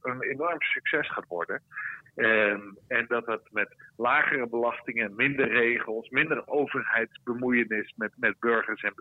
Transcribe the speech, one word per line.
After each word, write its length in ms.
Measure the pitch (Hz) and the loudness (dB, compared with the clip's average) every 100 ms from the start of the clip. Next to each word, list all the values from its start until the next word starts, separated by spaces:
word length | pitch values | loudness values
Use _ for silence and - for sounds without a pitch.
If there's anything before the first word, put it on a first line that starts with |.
een 200 | 127 127 | -6 -4
enorm 380 | 131 135 170 160 | -4 -2 -2 -2
succes 520 | - - - 156 - | -2 -2 0 -2 -2
gaat 140 | 113 - | -6 -6
worden. 340 | 87 85 120 _ - - - - | -6 -4 -6 _ -10 -10 -10 -14
Ehm, 460 | - 113 110 104 101 101 98 - | 0 2 4 4 0 -6 -18 -4
en 180 | 120 117 | -2 0
dat 180 | 120 117 | -2 -2
het 160 | 110 _ | -6 _
met 260 | 107 98 - - - | -4 -4 -6 -20 -2
lagere 520 | 120 143 151 143 120 | 2 2 2 0 -2
belastingen, 680 | 117 117 - - 113 107 | 0 0 -2 -6 -2 -2
minder 340 | 101 139 139 120 | 2 0 2 2
regels, 600 | 117 117 120 - 110 - | 4 4 2 -2 -6 -4
minder 340 | 131 156 131 - 147 135 135 107 113 113 | 0 0 0 0 0 2 0 0 0 0
overheidsbemoeienis 840 | - - 120 127 120 110 107 101 - | -4 -6 -2 2 2 2 0 -4 -6
met, 160 | 107 - | -6 0
met 220 | 117 98 | -2 0
burgers 440 | 117 113 101 107 | 2 2 0 -4
en 100 | 104 - | -4 -6